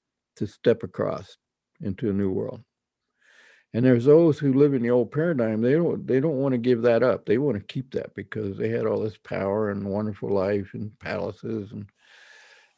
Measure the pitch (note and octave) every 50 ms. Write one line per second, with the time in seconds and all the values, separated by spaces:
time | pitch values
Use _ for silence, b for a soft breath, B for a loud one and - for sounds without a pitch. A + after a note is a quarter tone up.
0 | _ _ _ _ _ _ _ - G#2+ G2+ - - - B2 A2 - - F#2 - -
1 | G#2+ G2 - D2 - - - _ _ _ _ _ _ _ _ _ - G2+ F#2 -
2 | A#2+ G#2 F#2+ G2+ G2+ F#2+ F#2+ G#2 A2+ A2 A2+ A2 - _ _ _ _ _ _ _
3 | _ _ b b b b b b b b b b b b - A2+ B2+ C3 B2 A#2
4 | A#2+ C#3+ D3 E3 E3+ D#3+ C3+ - D3 C#3 B2+ C3+ D3 C#3+ C#3 B2 A#2 A#2+ B2 B2
5 | A2+ - - D3 E3 F3 D#3+ B2 A2+ A2 A2 A2 A#2 B2+ C#3+ E3 E3+ C#3 - G2+
6 | - - B2 C3+ C#3 E3 C#3+ C3 C#3 C#3 B2+ A#2+ A2+ B2+ B2 A2+ A#2 A#2+ A#2 A#2
7 | B2+ B2 F#2+ - - - G#2 B2 D3 C#3 G#2 G2+ - - - C3+ B2+ - - -
8 | - - - G2 G2 - - G#2+ G#2+ G2 G2 A2 A#2 A2 A2+ A#2+ A2+ A2 G#2 G2+
9 | G#2 A2 - - _ - G2 G2 G2 G2 G2 A2 G#2+ G2+ G2+ G2+ G2+ G2+ F#2+ G#2
10 | G#2+ G#2+ G2+ - - A2 G2+ G2 F#2 G2+ G#2 G2+ G2 - - A2+ G#2+ G#2 - _
11 | - - G2+ F#2+ F#2 G#2+ G2+ - - A2+ A2+ A2 G2 G#2+ G#2+ G#2+ G2+ G2+ b b
12 | b b b b b b b b b b b b b b b